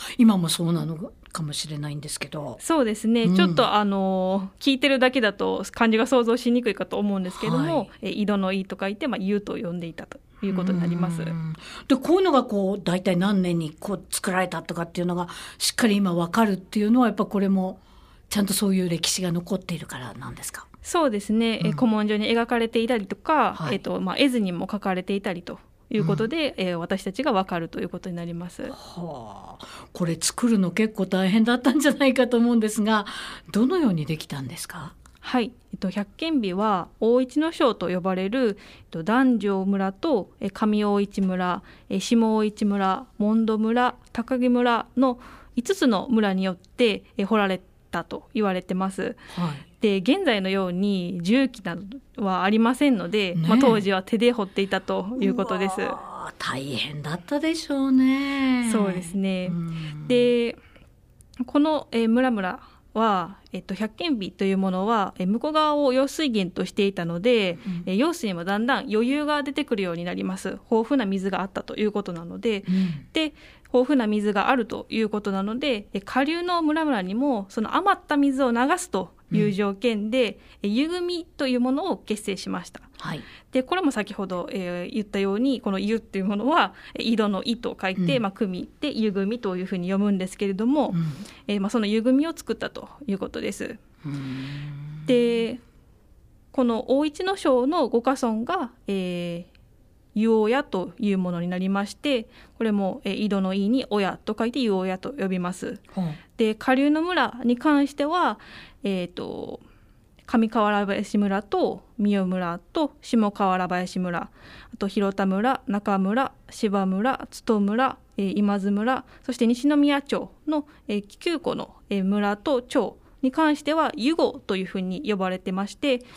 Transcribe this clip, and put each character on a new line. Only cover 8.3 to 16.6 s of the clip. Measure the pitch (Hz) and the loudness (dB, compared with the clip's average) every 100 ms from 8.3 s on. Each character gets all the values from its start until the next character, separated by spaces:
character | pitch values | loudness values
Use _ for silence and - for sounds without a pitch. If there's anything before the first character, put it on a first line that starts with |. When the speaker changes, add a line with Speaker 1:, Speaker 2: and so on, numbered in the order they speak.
| 202 | 0
Speaker 2:
の | 185 | 0
井 | 196 | -2
と | 190 180 | -4 -6
書 | 196 | -6
い | 208 | -4
て、 | 302 | -4
ま | 214 | -2
あ、 | |
湯 | 190 202 | 0 -2
と | 202 - | -2 -6
呼 | 190 | -6
ん | 175 | -6
で | 170 | -8
い | |
た | - - | -12 -16
と | - - - | -20 -20 -8
い | 196 | -4
う | |
こ | 185 | -2
と | 185 | 0
に | 185 | 0
な | 170 | 0
り | 170 | 0
ま | 175 | -2
す。 | 165 | -4
Speaker 1:
う | 160 | -6
ー | |
ん。 | 165 160 160 - - - | -6 -6 -10 -12 -16 0
で、 | 254 | 0
こ | 277 | 2
う | 359 | 2
い | |
う | |
の | 381 | 4
が | 277 | 2
こ | 254 202 190 202 | 2 0 0 -2
う、 | |
大 | 185 180 | -2 -2
体 | 190 175 | 0 2
何 | 190 196 | 2 2
年 | 180 170 | 2 0
に | 156 - | -4 -8
こ | - | -6
う | 190 - | -6 -6
作 | - - | -6 -2
ら | 185 | 0
れ | 185 | 0
た | 160 | -4
と | - | -8
か | 165 | -6
っ | 170 | -6
て | 180 | -2
い | |
う | 175 | -2
の | 175 | -2
が、 | 175 - - - | -4 -8 -16 -6
し | - | -4
っ | |
か | - 240 | 2 2
り | 202 | 4
今 | 190 | 2
わ | 170 170 | 2 2
か | 196 226 | 4 2
る | |
っ | |
て | 185 | 2